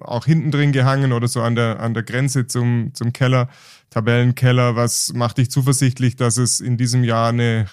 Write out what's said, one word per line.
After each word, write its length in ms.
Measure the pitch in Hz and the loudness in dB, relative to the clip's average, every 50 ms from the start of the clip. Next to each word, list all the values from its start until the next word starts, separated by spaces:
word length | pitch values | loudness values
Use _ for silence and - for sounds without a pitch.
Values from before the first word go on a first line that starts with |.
auch 260 | - - - 117 - | -12 -8 -6 -4 0
hinten 240 | 139 165 165 117 156 | 0 0 0 0 0
drin 220 | 147 143 147 143 | 0 2 2 2
gehangen 400 | 135 131 127 135 135 139 139 131 | 2 2 2 2 2 2 0 0
oder 140 | 120 117 120 | 0 0 0
so 140 | 120 - 120 | -2 -2 -2
an 140 | 113 117 117 | -2 0 0
der, 260 | 120 117 113 107 - | 0 0 0 -2 -4
an 140 | 113 117 110 | -4 -4 -4
der 80 | 113 | -4
Grenze 440 | 107 - 117 127 139 135 131 135 120 | -4 -4 -2 -2 -2 0 0 -2 -2
zum, 440 | - - 123 120 120 120 117 110 135 | -2 -2 -2 0 0 0 0 -2 -4
zum 220 | - - 117 120 123 | -6 -6 -4 -4 -2
Keller, 340 | - 131 127 131 127 120 - - - - - - - _ _ | 0 0 2 2 2 0 -2 -6 -14 -20 -20 -20 -20 _ _
Tabellenkeller. 880 | - 117 107 120 117 120 123 123 120 - 127 127 123 127 123 123 113 | -6 -2 0 2 2 4 4 2 2 2 2 2 4 4 2 2 2
Was 380 | 117 120 117 - - - - - | 0 0 0 -2 -2 -4 -4 -4
macht 240 | 123 120 117 - 139 | -2 -2 -2 0 0
dich 120 | 123 - | -2 0
zuversichtlich, 680 | - 143 127 143 131 - 139 127 131 - 127 120 - | 0 0 0 0 2 2 2 0 0 0 0 -2 0
dass 200 | - 123 120 107 | 0 -2 0 0
es 240 | 123 123 110 - - | 0 0 -2 -2 -2
in 160 | 95 123 120 | -2 -2 -2
diesem 260 | 113 127 117 120 127 | -2 0 0 0 0
Jahr 280 | 123 117 113 113 117 117 | 0 2 2 2 2 2
eine 340 | 117 120 120 117 113 110 104 - | 2 2 0 0 0 0 -2 -4